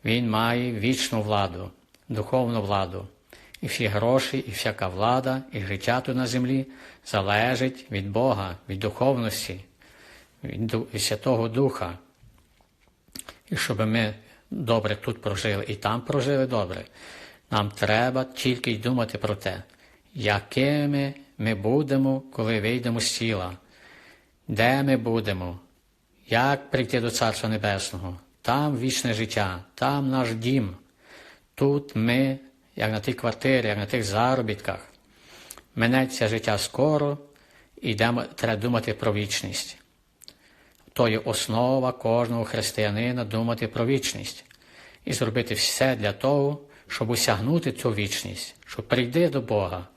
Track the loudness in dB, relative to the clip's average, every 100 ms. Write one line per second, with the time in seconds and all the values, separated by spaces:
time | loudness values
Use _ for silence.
0 | 2 0 2 2 2 0 -2 -2 0 0
1 | 0 -2 0 2 0 -4 -12 -14 _ _
2 | _ -6 0 0 2 0 0 0 -2 -6
3 | -12 -18 _ -20 -20 -10 -6 -2 0 2
4 | 4 4 2 -4 -4 -4 -4 -2 -4 0
5 | 2 2 2 -2 -4 -8 -6 -4 0 0
6 | 0 -2 0 0 0 0 -2 -10 -20 -20
7 | -2 0 2 2 2 2 0 -2 -8 -6
8 | -2 2 2 2 -2 -8 -8 -4 -4 0
9 | 2 2 0 -4 -8 -10 -14 _ -20 -20
10 | -20 -20 -20 _ -10 -4 -2 -2 -4 -4
11 | -2 -2 2 2 2 2 0 0 -6 -8
12 | -16 _ -20 -20 _ _ _ _ _ _
13 | _ -18 -18 -18 -8 -4 -2 0 2 2
14 | 0 -4 -16 -20 _ -8 0 0 0 -4
15 | -6 -4 -4 -2 -2 -2 -4 -4 -2 -2
16 | -2 0 2 2 2 0 -2 -6 -12 -18
17 | -20 -20 -20 -20 _ 0 0 0 2 4
18 | 4 2 -2 -2 0 0 -2 -2 0 0
19 | 0 -2 -2 -2 -4 -6 -12 _ -20 _
20 | _ -4 2 0 0 0 2 2 2 0
21 | -2 -6 -18 _ -2 0 2 2 4 2
22 | 4 0 -4 -4 0 0 0 0 0 0
23 | -2 -2 0 0 -2 -8 _ -20 -20 -20
24 | -20 -20 _ _ -8 2 4 4 4 2
25 | 2 0 0 -4 -4 -10 -16 _ _ _
26 | _ _ -2 2 2 0 0 -2 0 0
27 | 0 2 0 0 -2 0 0 0 -4 -6
28 | -8 -10 -16 _ 0 2 2 0 0 -2
29 | -2 -2 -2 0 0 -2 -10 -2 0 0
30 | 0 0 0 0 2 2 0 -6 _ _
31 | _ -20 -20 -20 _ 0 2 2 -2 0
32 | 2 4 2 0 -8 _ _ -4 -2 0
33 | -2 -2 -2 0 2 2 2 -2 -2 -2
34 | 0 2 4 2 0 -4 -4 -6 -8 -20
35 | _ _ -20 -20 -20 -20 -12 2 4 6
36 | 4 2 2 2 2 0 0 2 4 4
37 | 2 -2 -8 _ _ -20 _ -10 -4 2
38 | 2 2 -2 -4 -2 0 2 0 0 -2
39 | 0 0 -2 -4 -4 -8 -8 -12 _ _
40 | _ _ -20 -20 _ _ _ _ -20 2
41 | 2 2 0 -2 0 2 2 2 2 0
42 | 2 2 2 0 -2 -2 -4 0 0 0
43 | -2 -2 -2 -2 0 0 -4 -2 0 2
44 | 0 -6 -10 -12 -20 -20 -20 -20 -20 -16
45 | -6 -2 0 0 -2 0 0 2 2 2
46 | -2 0 2 4 2 -2 -10 -20 -12 -4
47 | -2 0 2 2 2 2 0 -2 -2 0
48 | -2 -2 -6 -10 -12 -16 -16 -12 -2 0
49 | 2 2 2 2 0 0 0 -4 -10